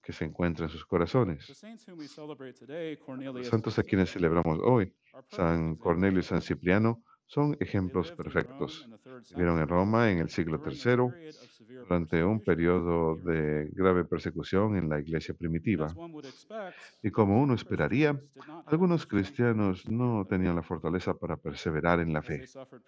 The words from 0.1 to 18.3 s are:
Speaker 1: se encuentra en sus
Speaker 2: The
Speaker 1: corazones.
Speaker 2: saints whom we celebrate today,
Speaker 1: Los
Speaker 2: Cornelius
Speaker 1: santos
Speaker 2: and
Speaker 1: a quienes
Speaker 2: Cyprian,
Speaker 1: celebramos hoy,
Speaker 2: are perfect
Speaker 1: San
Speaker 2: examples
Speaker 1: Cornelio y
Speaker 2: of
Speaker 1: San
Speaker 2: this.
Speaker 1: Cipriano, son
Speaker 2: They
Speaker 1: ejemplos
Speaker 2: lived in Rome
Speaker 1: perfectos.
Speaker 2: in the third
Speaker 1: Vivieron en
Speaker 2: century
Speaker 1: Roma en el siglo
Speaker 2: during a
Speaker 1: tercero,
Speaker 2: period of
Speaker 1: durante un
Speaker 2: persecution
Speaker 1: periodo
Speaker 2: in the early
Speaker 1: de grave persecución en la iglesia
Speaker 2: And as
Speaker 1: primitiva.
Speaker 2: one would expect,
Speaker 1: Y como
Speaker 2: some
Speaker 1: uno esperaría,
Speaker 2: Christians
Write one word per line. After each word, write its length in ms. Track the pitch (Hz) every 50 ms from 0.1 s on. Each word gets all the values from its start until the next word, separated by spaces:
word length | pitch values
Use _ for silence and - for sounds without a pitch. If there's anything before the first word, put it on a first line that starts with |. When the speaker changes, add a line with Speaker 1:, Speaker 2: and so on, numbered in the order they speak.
| 82
Speaker 1:
se 120 | - 85
encuentra 400 | 78 - - 87 87 82 80 85
en 40 | 78
sus 100 | 80 78
Speaker 2:
The 60 | - -
Speaker 1:
corazones. 580 | 98 87 85 - - 135 120 90 80 73 - - - -
Speaker 2:
saints 300 | - 214 226 220 _ -
whom 100 | 180 165
we 100 | 151 139
celebrate 460 | - - 151 151 151 131 135 131 123
today, 420 | _ 120 120 143 170 165 160 151
Speaker 1:
Los 100 | - _
Speaker 2:
Cornelius 420 | - 131 131 135 135 131 123 123 120
Speaker 1:
santos 300 | 113 - 107 117 101 -
Speaker 2:
and 60 | 104
Speaker 1:
a 40 | -
quienes 200 | - 95 92 82
Speaker 2:
Cyprian, 200 | - 95 87 80 82
Speaker 1:
celebramos 260 | 85 85 82 78 78 -
hoy, 300 | 117 127 120 95 - - _ _ _ -
Speaker 2:
are 100 | 131 -
perfect 100 | _ -
Speaker 1:
San 200 | 208 92 82 85 82
Speaker 2:
examples 220 | 80 80 80 80 -
Speaker 1:
Cornelio 340 | 92 85 87 92 98 95 92
y 20 |
Speaker 2:
of 60 | -
Speaker 1:
San 140 | - - 80
Speaker 2:
this. 80 | - -
Speaker 1:
Cipriano, 560 | 92 80 67 87 90 104 110 117 113 - - _ _ _ _ _
son 240 | - 143 147 147 143 -
Speaker 2:
They 100 | 92 -
Speaker 1:
ejemplos 400 | - 101 92 90 - 92 85 -
Speaker 2:
lived 100 | - -
in 40 | -
Rome 0 |
Speaker 1:
perfectos. 600 | 78 - 82 - - - - - 76 - - -
Speaker 2:
in 60 | -
the 60 | 113 -
third 240 | _ - - - - -
Speaker 1:
Vivieron 220 | - - 90 85 85
en 40 | 82
Speaker 2:
century 140 | 78 76 87 87
Speaker 1:
Roma 340 | 95 104 110 113 117 110
en 80 | 95 85
el 100 | 78 -
siglo 280 | - - 82 80 78 76
Speaker 2:
during 40 |
a 80 | 73 78
Speaker 1:
tercero, 380 | 69 - - 117 123 123 123 127
Speaker 2:
period 260 | 123 170 160 156 151
of 80 | - 123 120 _ _ 117 104 123 127 123 95
Speaker 1:
durante 360 | 90 87 85 80 - 82 82
un 160 | 92 110 110
Speaker 2:
persecution 60 | 104
Speaker 1:
periodo 680 | - 87 82 85 87 90 90 85 87 85 85 82 80 80
Speaker 2:
in 80 | 80 -
the 80 | 85
early 340 | 82 80 78 76 76 76 76
Speaker 1:
de 40 | 76 -
grave 300 | 95 92 92 92 90 85
persecución 680 | - 87 80 - 85 78 80 80 - - 95 104 110 107 95
en 120 | 82 78
la 100 | 78 73
iglesia 320 | 71 78 80 80 - -
Speaker 2:
And 40 | 71
as 40 | -
Speaker 1:
primitiva. 540 | 87 82 82 82 82 117 101 80 78 78 80
Speaker 2:
one 180 | 90 165 170 160
would 120 | 151 139
expect, 520 | 135 127 - - - 208 220 202 180 - - - - - _ -
Speaker 1:
Y 80 | 110
como 220 | - - 110 98 98
Speaker 2:
some 80 | 113 143
Speaker 1:
uno 100 | 143 123
esperaría, 600 | 98 - - 104 80 78 73 104 131 156 147 147
Speaker 2:
Christians 200 | 139 - -